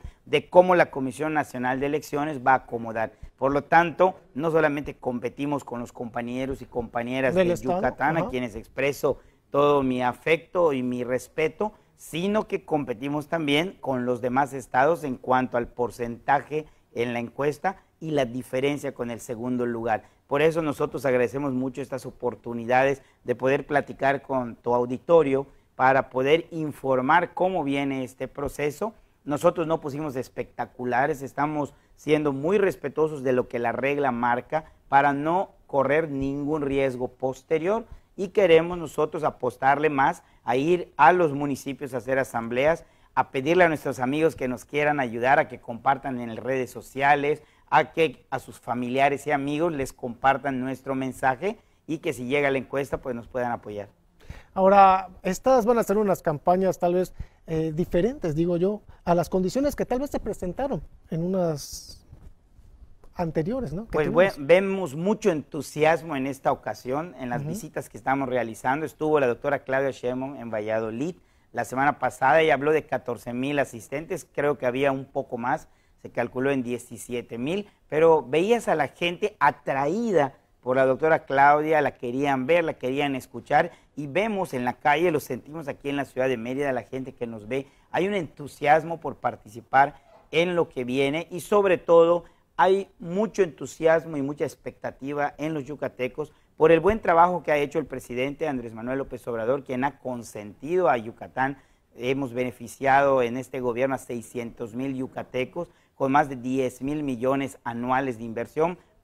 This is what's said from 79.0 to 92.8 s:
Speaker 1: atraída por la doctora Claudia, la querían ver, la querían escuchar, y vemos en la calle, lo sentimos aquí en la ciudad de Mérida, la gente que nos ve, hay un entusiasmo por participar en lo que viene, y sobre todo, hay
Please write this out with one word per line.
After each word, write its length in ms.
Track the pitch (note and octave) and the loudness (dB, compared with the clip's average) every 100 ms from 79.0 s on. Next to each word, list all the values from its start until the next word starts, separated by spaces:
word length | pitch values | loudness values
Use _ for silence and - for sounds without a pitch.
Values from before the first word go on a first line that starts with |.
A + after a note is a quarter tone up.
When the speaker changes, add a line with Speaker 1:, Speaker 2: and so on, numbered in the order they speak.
| F3 F3 G#3 - | -4 -2 -6 0
Speaker 1:
atraída 920 | C#3+ - - C3+ C#3+ G#3 A#3 E3+ C3+ - _ _ | 0 0 -4 -2 -2 -2 0 2 0 -4 _ _
por 160 | B2 C3 | 0 4
la 80 | |
doctora 400 | C3 B2+ D#3+ D#3+ | 4 4 2 2
Claudia, 560 | - C3+ C#3+ D3+ D3+ D#3 | 2 6 6 6 4 2
la 120 | C3+ | 2
querían 540 | - A#2+ B2+ C#3+ C3 B2+ | -2 -6 -2 0 0 2
ver, 180 | E3+ | 2
la 100 | D#3+ | 0
querían 420 | - B2+ C#3 C#3+ C3+ | -4 -4 -2 -2 -4
escuchar, 560 | - A#2+ - D3 E3+ - _ - | -8 -14 0 2 2 -4 _ -12
y 100 | D3 | -4
vemos 460 | D3+ A3 G3 F3 | -2 -2 -2 -4
en 120 | C3 | -4
la 100 | B2 | -4
calle, 360 | - D3 D3 F3+ | -2 2 2 2
lo 100 | D3 | 0
sentimos 460 | - B2 - D#3+ C#3+ | -2 -10 -10 -12 -10
aquí 220 | - C#3 | -10 -6
en 80 | C#3+ | -6
la 80 | |
ciudad 240 | C3+ B2+ C3 | -4 -2 0
de 80 | A#2+ | -2
Mérida, 340 | A#2 C3 C#3+ | -4 -4 -2
la 100 | B2 | -4
gente 320 | A2 C3 C3 | -6 -10 -10
que 120 | - A#2+ | -10 -10
nos 220 | A2+ G#2 | -10 -6
ve, 180 | C3 C3+ _ _ | -6 -6 _ _
hay 160 | C#3 F#3+ | -2 -2
un 80 | |
entusiasmo 840 | G3+ D3 - C#3 - C#3+ D#3 D#3+ E3 | -2 -6 -10 -16 -2 4 4 2 -6
por 160 | C#3+ A2 | -8 -6
participar 800 | B2 A2 G#2+ A2+ - C3+ C#3+ - _ - _ | -6 -6 -12 -20 2 4 4 0 _ -20 _
en 240 | D3+ F3 | 0 2
lo 140 | E3+ D3+ | 0 -2
que 160 | C3+ | -4
viene, 420 | B2 C3 C#3 D#3 - | -2 0 0 -2 -6
y 100 | F3 | -10
sobre 380 | - G#3 G3 E3+ | 0 2 4 2
todo, 460 | - E3 E3 F3 - _ _ - | 6 8 8 4 -2 _ _ 2
hay 320 | F3+ G3 | 4 4